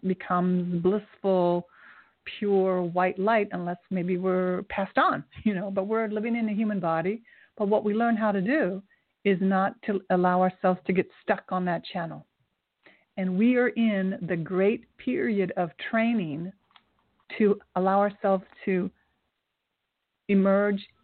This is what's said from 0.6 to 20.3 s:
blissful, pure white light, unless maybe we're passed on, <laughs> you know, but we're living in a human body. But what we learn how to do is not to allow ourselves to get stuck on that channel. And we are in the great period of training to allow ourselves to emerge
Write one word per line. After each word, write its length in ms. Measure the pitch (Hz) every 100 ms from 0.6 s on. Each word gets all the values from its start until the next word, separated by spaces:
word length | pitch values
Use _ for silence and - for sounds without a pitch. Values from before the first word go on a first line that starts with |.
| 180 175
blissful, 840 | 180 208 208 - 196 185 175 175 175 _ - - _ _ - -
pure 440 | 202 196 190 185
white 360 | 175 175 185 185
light, 300 | 196 226 202
unless 260 | 180 175 180 _
maybe 280 | 190 175 180
we're 440 | 185 185 185 180
passed 340 | - - 196 -
on, 260 | 349 - -
<laughs> 100 | -
you 100 | 220
know, 160 | 185 196
but 160 | 196 196
we're 220 | 220 220
living 280 | 208 226 233
in 120 | 220
a 20 |
human 260 | 208 214 202
body. 420 | 170 165 175 226 - - _ -
But 120 | 202
what 140 | 214
we 120 | 214
learn 200 | 208 233 220
how 140 | 214
to 120 | 202
do 400 | 185 302 190 190 - _ _ _
is 140 | 202 185
not 340 | 190 190 196 - -
to 140 | 196 -
allow 320 | 185 180 180
ourselves 380 | 185 - 185 185 -
to 60 |
get 160 | 180 - -
stuck 220 | - 196 -
on 140 | 185
that 180 | 180 170
channel. 420 | - 180 165 151 - _ _ _ _ _ _ _ _ -
And 220 | 185 180
we 180 | 233 247
are 120 | 247
in 500 | - 226 202 190 196 175
the 80 | 175
great 480 | 151 185 196 233 - -
period 540 | - 254 240 202 185 185
of 140 | 175 - -
training 640 | 226 226 233 165 147 175 - _ _ _ _ _ _ - -
to 200 | 208 202 -
allow 260 | 180 190 196
ourselves 440 | 202 202 202 190 - - -
to 240 | 185 190 - _ _ _ _ _ _ _ _ _ _ _ _
emerge 520 | -